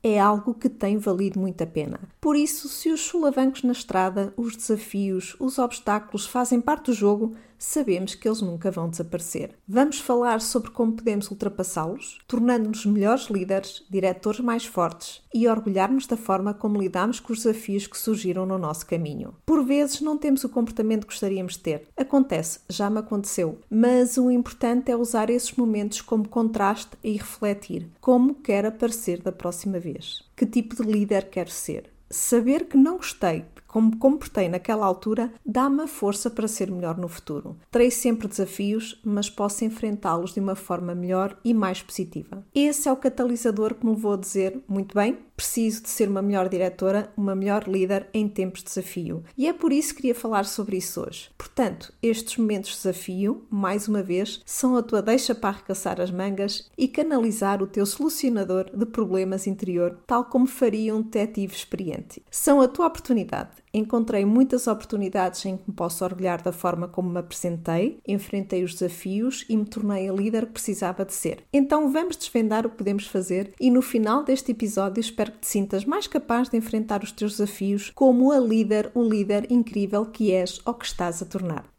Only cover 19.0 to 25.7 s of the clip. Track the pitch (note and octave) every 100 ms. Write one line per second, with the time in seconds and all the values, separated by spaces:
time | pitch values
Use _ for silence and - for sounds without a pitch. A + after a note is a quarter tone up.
19 | D#3 D3 - - - D#4 B3+ C#4+ C#4+ -
20 | D4+ D4 D4+ C4+ B3 - A#3 A3+ A3 A3
21 | G#3 - G3+ F#3+ F3+ - - D3+ - -
22 | C4 C#4 C4+ E3 E3 - _ F3+ G3+ G#3+
23 | G#3+ G#3 G3+ - E3 - - A3 A#3+ B3
24 | B3 C4 B3+ B3 B3 - A#3+ A#3+ B3+ A#3
25 | A#3 A#3 A3 A#3+ - - A#3+